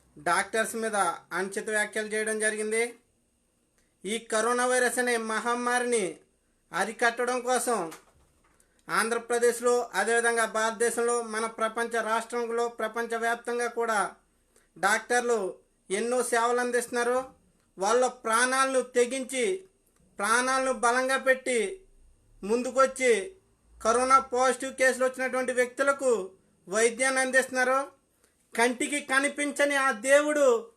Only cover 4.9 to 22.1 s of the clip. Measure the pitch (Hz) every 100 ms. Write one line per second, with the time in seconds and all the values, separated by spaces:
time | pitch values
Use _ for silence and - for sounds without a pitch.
4.9 | 247 247 233 226 220 233 240 247 247 247
5.9 | 233 180 156 _ _ _ _ _ 170 196
6.9 | 226 240 233 247 254 240 247 247 220 165
7.9 | - _ _ _ _ _ _ _ _ -
8.9 | 170 220 233 220 240 233 226 240 240 233
9.9 | 180 208 233 233 233 220 214 220 202 233
10.9 | 233 233 240 226 214 226 220 220 220 233
11.9 | 233 208 226 226 240 226 233 240 233 220
12.9 | 226 233 226 233 233 240 240 240 233 233
13.9 | 208 180 - _ _ _ _ _ - 190
14.9 | 220 - 247 240 233 185 - _ _ -
15.9 | 196 233 247 240 240 233 247 247 240 233
16.9 | 240 240 254 262 - _ _ _ - 196
17.9 | 240 254 247 226 226 254 269 269 262 247
18.9 | 247 240 269 254 262 220 185 - _ _
19.9 | _ _ - 202 233 254 262 262 233 233
20.9 | 254 262 269 262 254 269 240 196 190 -
21.9 | _ -